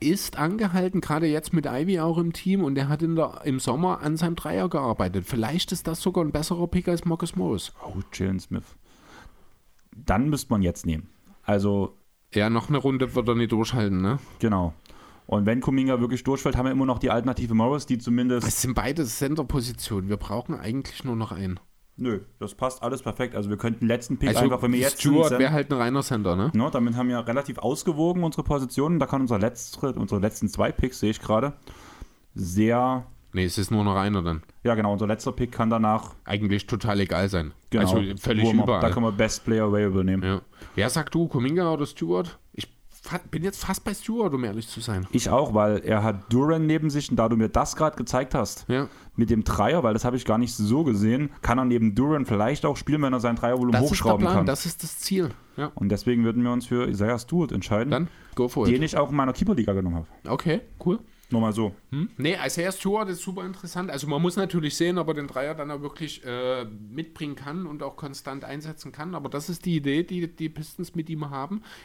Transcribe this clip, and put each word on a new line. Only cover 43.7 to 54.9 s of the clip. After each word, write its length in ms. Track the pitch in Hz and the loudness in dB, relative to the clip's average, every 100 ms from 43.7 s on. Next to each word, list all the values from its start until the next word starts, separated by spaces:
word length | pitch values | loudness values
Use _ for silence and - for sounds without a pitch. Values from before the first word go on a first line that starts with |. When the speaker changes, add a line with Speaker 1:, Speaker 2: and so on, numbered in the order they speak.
| 190 | -4
Speaker 1:
bei 100 | - | -4
Stewart, 400 | 202 - 233 202 | -6 -2 0 0
um 100 | 139 | 0
ehrlich 240 | 120 104 113 | -2 -4 -6
zu 120 | - | -8
sein. 260 | 117 95 92 | -4 -4 0
Speaker 2:
Ich 180 | 123 - | 0 2
auch, 240 | 123 147 | 2 4
weil 260 | 107 104 104 | 4 4 2
er 240 | - 107 | 2 2
hat 280 | 110 98 - | 2 -2 2
Duran 340 | 120 147 160 156 | 4 4 4 2
neben 240 | 156 156 | 2 2
sich 220 | 143 139 | 0 0
und 60 | 117 | 2
da 100 | 113 | 4
du 80 | 113 | 4
mir 140 | 110 | 4
das 260 | 117 147 - | 2 0 0
gerade 220 | 156 - | 0 0
gezeigt 360 | 120 127 135 | -2 -2 0
hast, 340 | 147 107 - - | 0 -2 -4 -2
Speaker 1:
Ja. 180 | 127 139 - - - | -2 -2 -8 -8 0
Speaker 2:
mit 120 | 113 | 2
dem 140 | 113 | 2
Dreier, 400 | - 90 107 170 | 2 2 2 4
weil 100 | 120 | 2
das 120 | 101 120 | 2 0
habe 100 | 123 | 0
ich 80 | - | 2
gar 120 | 110 | 2
nicht 160 | 120 120 | 0 0
so 280 | 104 135 160 | 2 4 4
gesehen, 440 | 104 110 127 147 - | 4 4 2 0 -2
kann 180 | 113 120 | 0 2
er 60 | 127 | 4
neben 300 | 120 113 101 | 4 4 4
Duran 300 | 143 151 127 | 2 2 2
vielleicht 400 | 104 110 147 151 | 0 2 0 0
auch 120 | 139 | -2
spielen, 240 | - 151 | -2 0
wenn 120 | 139 | 2
er 60 | 127 | 0
sein 160 | 117 117 | 0 0
Dreiervolumen 380 | 120 127 123 | 0 2 2
Speaker 1:
Das 100 | 117 | 4
ist 60 | 139 | 2
der 80 | - | 2
Speaker 2:
hochschrauben 280 | 113 107 170 | 2 4 4
Speaker 1:
Plan, 100 | 185 | 4
Speaker 2:
kann. 80 | 92 | 2
Speaker 1:
das 200 | 139 170 | 0 -4
ist 160 | - | -8
das 160 | 165 | -10